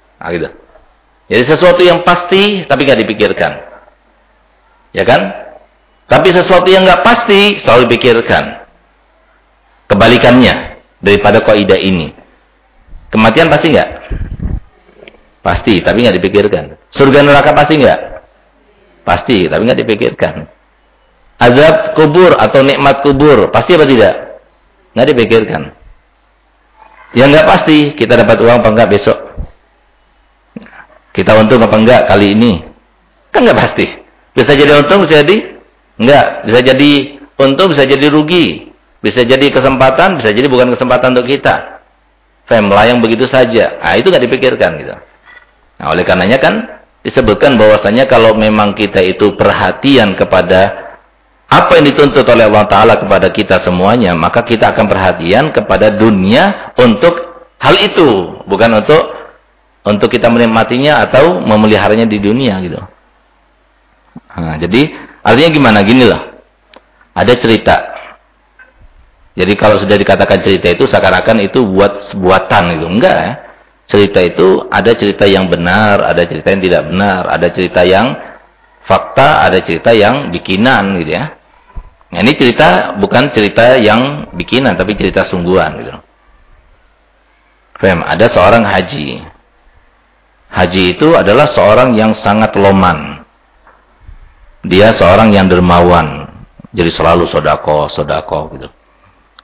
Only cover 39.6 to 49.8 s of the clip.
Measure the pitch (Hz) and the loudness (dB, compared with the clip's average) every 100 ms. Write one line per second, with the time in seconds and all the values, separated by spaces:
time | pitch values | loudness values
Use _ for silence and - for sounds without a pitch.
39.6 | 135 131 131 131 185 175 - 104 135 127 | 0 2 0 2 0 0 -2 0 0 2
40.6 | 123 120 123 123 127 123 120 139 139 104 | 0 0 -2 0 0 0 -2 -2 -2 -2
41.6 | - - _ _ _ _ _ _ - 113 | -6 -20 _ _ _ _ _ _ -2 0
42.6 | 104 101 113 123 113 113 127 131 120 113 | 2 2 2 2 0 -2 -2 0 2 0
43.6 | 92 - 82 92 147 175 120 127 127 - | -2 -4 -4 -2 0 0 0 -2 -2 0
44.6 | 92 80 65 - _ _ _ - _ _ | -2 -4 -14 -18 _ _ _ -20 _ _
45.6 | _ - 73 82 85 92 92 127 160 214 | _ -12 -6 -4 -2 -2 0 0 -2 -4
46.6 | 233 - _ _ - 135 117 101 143 123 | -8 -16 _ _ -6 -2 0 2 2 4
47.6 | 107 107 104 113 135 120 113 110 107 107 | 4 4 2 0 2 2 2 2 0 0
48.6 | 104 98 101 98 92 92 104 - 104 95 | -2 -2 -4 0 -2 0 -2 0 -2 0
49.6 | 95 - | -4 -2